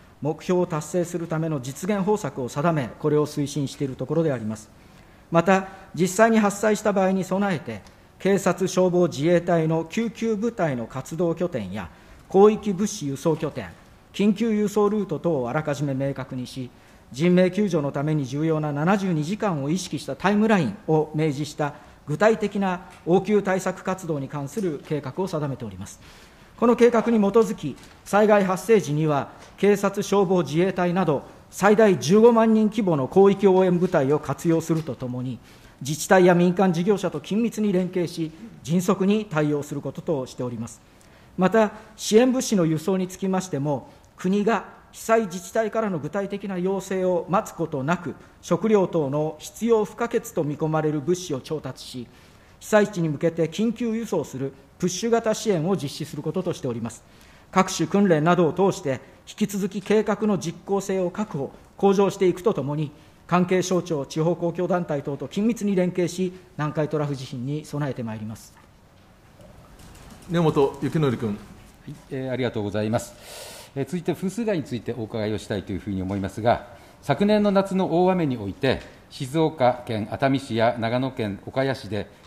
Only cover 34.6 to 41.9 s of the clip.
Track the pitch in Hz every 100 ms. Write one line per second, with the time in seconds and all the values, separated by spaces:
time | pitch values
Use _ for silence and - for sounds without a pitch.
34.6 | 160 160 156 120 131 123 127 117 - -
35.6 | - - 127 156 - 190 180 175 180 175
36.6 | 190 165 180 196 175 151 - 202 233 -
37.6 | 208 180 180 180 165 - 160 - 226 -
38.6 | - 175 175 185 190 214 214 156 151 147
39.6 | - 143 139 147 - 151 127 - 123 117
40.6 | 113 - - - - - - - 185 220
41.6 | 214 - -